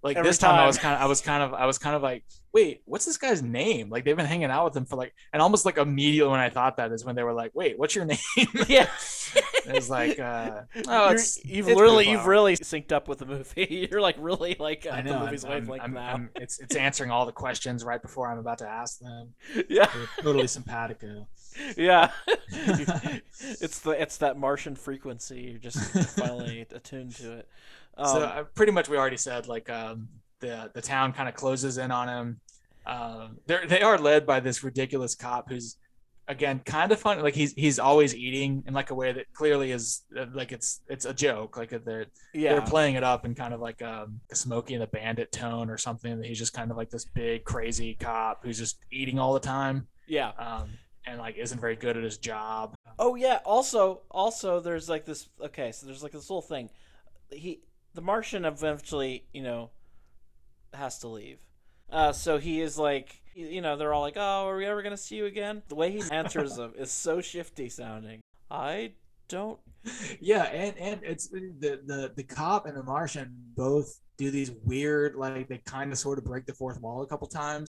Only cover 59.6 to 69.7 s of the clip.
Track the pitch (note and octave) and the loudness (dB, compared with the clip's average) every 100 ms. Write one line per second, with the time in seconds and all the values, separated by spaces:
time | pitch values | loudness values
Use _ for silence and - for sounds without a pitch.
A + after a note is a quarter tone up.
59.6 | A#2 - - - - - - - - _ | -10 -18 -20 -20 -20 -20 -20 -20 -20 _
60.6 | - C3+ C3+ - A#2+ A2 E2 C2 - _ | -20 -10 -10 -10 -12 -14 -16 -20 -20 _
61.6 | - _ - D#3+ D3+ C#3+ E3+ D3+ D#3+ D#3+ | -20 _ -6 2 2 2 0 0 0 -2
62.6 | D#3+ D3+ D3+ C#3+ - - - F#3 D#3+ F#3 | -2 0 0 0 -4 -20 -20 -14 -10 -6
63.6 | E3 D3 D3+ D3 D3 D3 G3+ G3 G3 F#3+ | -4 -2 0 0 0 -2 -2 0 -2 -4
64.6 | G3 G#3 G3+ G3+ - G#3+ G#3 G3+ G3+ G#3+ | -4 -4 -6 -10 -10 -6 -6 -4 -8 -8
65.6 | - D3 E3+ G#3 F3 D#3 D#3+ D#3+ C#3 A#2+ | -10 -2 -2 -2 -4 -4 -2 -4 -4 -6
66.6 | A#2 - C3 - E3 E3 F3 F3 E3 - | -12 -10 -8 -4 -2 -2 -4 -10 -12 -12
67.6 | B2 - A#2+ A2 A2 A2 _ _ - - | -12 -10 -12 -12 -14 -18 _ _ -12 -8
68.6 | C#3 F#3 A3+ - _ _ _ F3+ G#3+ A3+ | -6 -6 -8 -14 _ _ _ -10 -8 -12
69.6 | - | -20